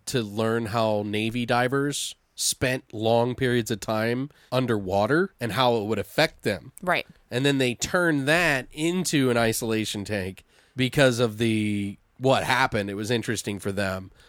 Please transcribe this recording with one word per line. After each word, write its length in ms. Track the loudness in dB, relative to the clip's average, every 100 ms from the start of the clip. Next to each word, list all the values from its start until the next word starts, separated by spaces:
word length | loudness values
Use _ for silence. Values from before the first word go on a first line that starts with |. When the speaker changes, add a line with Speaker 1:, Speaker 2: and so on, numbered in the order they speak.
| -4
Speaker 1:
to 140 | -2
learn 460 | -2 -2 0 0 0
how 360 | 0 0 0 -2
Navy 400 | -2 -2 -4 0
divers 680 | 0 0 0 -2 -4 -8 -12 _ -6
spent 480 | -4 -2 -2 -2 -6
long 420 | -2 2 4 2 0
periods 340 | 0 2 0
of 100 | -4
time 500 | -2 -2 0 -2 -6 -12 _
underwater 800 | -2 0 -2 0 0 2 2 0 -4
and 120 | -4
how 240 | 2 2 2
it 80 | 0
would 140 | -4
affect 420 | -2 0 0 0
them. 280 | -4 -4 -8 -8
Speaker 2:
Right. 240 | -2 -2 -4 _ _
Speaker 1:
And 160 | -2 0
then 120 | 2
they 160 | 0 -2
turned 520 | -2 0 2 2 2
that 400 | 2 2 0 -4
into 580 | -4 -2 0 0 2 4
an 80 | 4
isolation 680 | 2 0 -2 -2 -2 -4 -4
tank 380 | -4 -6 -10 _ _ _ -2
because 440 | -2 4 4 4
of 180 | 0 2
the, 600 | 0 2 0 -2 -4 -8 _ _
what 260 | 2 2
happened. 460 | 2 2 2 0 -4
It 60 | -6
was 160 | -2
interesting 480 | -2 -2 -4 -4 -6
for 120 | -4
them. 400 | -2 -2 -4 -10 -20